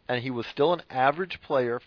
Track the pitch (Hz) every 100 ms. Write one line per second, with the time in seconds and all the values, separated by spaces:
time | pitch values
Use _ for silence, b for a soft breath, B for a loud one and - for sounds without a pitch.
0 | - 123 131 120 110 - 151 175 - 127
1 | 135 151 185 - - 139 123 120